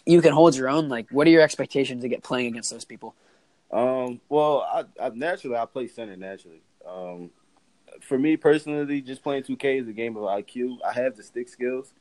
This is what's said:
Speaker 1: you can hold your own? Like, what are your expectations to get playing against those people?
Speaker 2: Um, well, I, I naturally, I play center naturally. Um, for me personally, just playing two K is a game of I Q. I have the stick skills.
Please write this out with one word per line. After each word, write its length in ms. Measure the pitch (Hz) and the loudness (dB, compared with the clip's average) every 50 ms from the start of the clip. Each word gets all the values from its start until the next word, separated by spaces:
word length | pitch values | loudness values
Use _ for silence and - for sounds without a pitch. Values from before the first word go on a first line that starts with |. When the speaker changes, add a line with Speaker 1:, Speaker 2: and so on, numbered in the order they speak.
| - | 2
Speaker 1:
you 160 | 160 170 170 | 6 6 8
can 120 | 160 156 139 | 8 8 8
hold 220 | 151 165 170 135 | 8 8 8 6
your 140 | 131 131 131 | 4 0 0
own? 200 | 143 160 156 139 | 0 0 0 -2
Like, 200 | 123 117 104 - | -4 -6 -6 -4
what 160 | 120 143 151 | 0 4 6
are 20 | 165 | 8
your 120 | 165 160 | 8 8
expectations 600 | 156 147 - - 131 - - 139 135 - 127 120 123 | 8 6 4 -2 -6 -4 -2 -2 -2 -2 -4 -8 -6
to 60 | 123 | -6
get 140 | 120 - - | -6 -6 -6
playing 240 | - 139 127 123 | -4 -4 -4 -4
against 240 | 120 113 117 107 - | -4 -6 -8 -10 -10
those 140 | 120 117 - | -10 -12 -16
people? 280 | - 120 - 113 110 - _ _ _ _ _ _ _ _ _ _ - | -18 -18 -18 -18 -18 -18 _ _ _ _ _ _ _ _ _ _ -6
Speaker 2:
Um, 480 | - 110 123 127 131 131 127 123 120 120 _ - | -2 0 0 0 0 -2 -4 -6 -10 -12 _ -2
well, 320 | 143 151 151 151 147 127 | 0 2 2 4 2 0
I, 220 | 92 80 120 165 - - - - | 0 -2 -4 -6 -6 -8 -8 -8
I 100 | 113 127 | -8 -8
naturally, 460 | 113 117 147 170 185 - - 131 120 | -6 -6 -6 -6 -6 -6 -6 -6 -4
I 100 | 117 113 | -4 -6
play 220 | - - 135 123 | -6 -8 -8 -10
center 280 | - - 120 113 104 95 | -10 -10 -14 -16 -14 -14
naturally. 440 | 92 95 95 98 95 - 87 80 78 _ _ _ _ - | -14 -14 -14 -14 -16 -18 -20 -20 -20 _ _ _ _ -18
Um, 420 | 87 92 92 90 90 90 87 87 85 _ _ _ _ _ _ _ _ _ _ _ _ - - | -16 -14 -12 -12 -12 -12 -14 -16 -18 _ _ _ _ _ _ _ _ _ _ _ _ -20 -20
for 160 | - - 139 | -8 -4 -2
me 180 | 131 139 156 156 | 0 0 0 0
personally, 680 | 151 - 147 151 151 151 151 151 147 147 139 143 139 | 2 4 4 4 2 0 -4 -6 -4 -4 -4 -4 -6
just 200 | 131 127 131 - - | -6 -8 -12 -10 -6
playing 200 | 147 139 135 131 | -6 -6 -6 -6
two 120 | - 131 | -8 -6
K 220 | - - 139 135 | -4 -2 -2 0
is 100 | 135 123 | -2 -4
a 60 | 113 104 | -6 -8
game 240 | 113 117 117 110 | -8 -8 -6 -6
of 80 | 107 104 | -6 -4
I 160 | 95 101 104 | -4 -4 -4
Q. 380 | 101 - - 123 123 127 123 120 - | -6 -8 -8 -6 -6 -6 -6 -6 -8
I 80 | 98 113 | -6 -4
have 220 | 123 127 131 110 | -2 -4 -4 -4
the 80 | 107 - | -8 -14
stick 240 | - - 120 123 - | -14 -12 -12 -12 -12
skills. 440 | - - 123 123 127 131 135 _ _ _ | -10 -8 -6 -6 -6 -6 -10 _ _ _